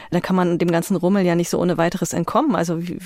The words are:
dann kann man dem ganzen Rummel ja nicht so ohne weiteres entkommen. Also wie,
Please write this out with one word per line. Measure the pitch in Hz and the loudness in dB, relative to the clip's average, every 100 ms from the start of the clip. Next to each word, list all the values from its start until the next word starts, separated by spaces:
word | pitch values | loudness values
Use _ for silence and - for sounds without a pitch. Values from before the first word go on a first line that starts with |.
| - | -4
dann | 175 | -4
kann | - 185 | 0 0
man | 180 170 | 2 2
dem | 170 | 2
ganzen | 170 165 185 | 0 0 0
Rummel | 180 202 180 | 2 2 2
ja | 170 | 2
nicht | 170 | 0
so | 180 | 0
ohne | 180 170 | 0 2
weiteres | 170 185 - | 0 0 -4
entkommen. | 170 165 214 302 208 | -2 0 0 2 0
Also | 170 165 175 | 0 -4 -6
wie, | - | -10